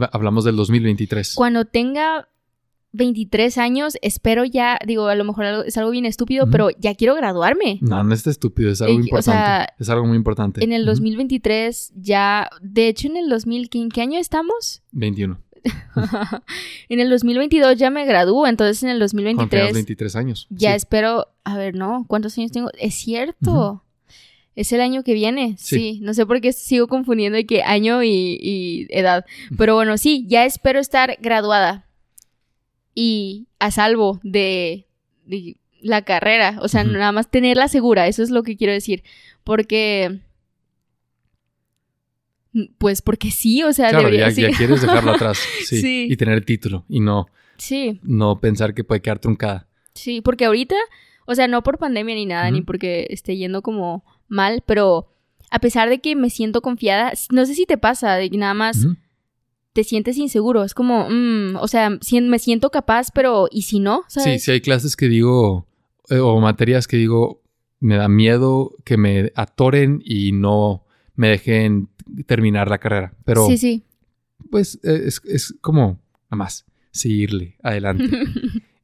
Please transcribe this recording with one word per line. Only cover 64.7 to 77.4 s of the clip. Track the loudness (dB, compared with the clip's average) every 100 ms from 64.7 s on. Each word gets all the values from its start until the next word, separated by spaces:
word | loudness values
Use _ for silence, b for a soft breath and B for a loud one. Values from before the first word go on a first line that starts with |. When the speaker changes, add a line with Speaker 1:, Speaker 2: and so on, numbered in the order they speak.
| 0 0 0
Speaker 1:
que | 2
digo, | 4 4 4 4 0 -6 _ _ _ _
eh, | 2
o | 4 4
materias | 4 2 2 2 0
que | 0
digo, | 2 2 0 -4 _ _ _ _
me | 2 2
da | 4
miedo | 6 6 6 4 2 -2 -8
que | -2 2
me | 4 2 0 -4
atoren | -6 0 2 4 2 0 -2
y | -2 0
no | 2 2 2 2 -2 -8 _ _ 0
me | 2
dejen | 2 2 2 2 0 -2 -12 -18 -16 -2
terminar | 2 2 2 0
la | -2
carrera, | -2 -4 -4 -8 0
pero | 2 4
Speaker 2:
Sí, | 4
sí. | 0 -2 -8 _ _ _ _ _ -4
Speaker 1:
pues, | -2 -2 -4
eh, | -2 0 -2
es, | -6 -4
es | -4 -4 -8
como, | 0 2 2 -2 _ _ _
nada | -8
más, | -8 -12 -20 _ _
seguirle | -6 -2 0 0 -4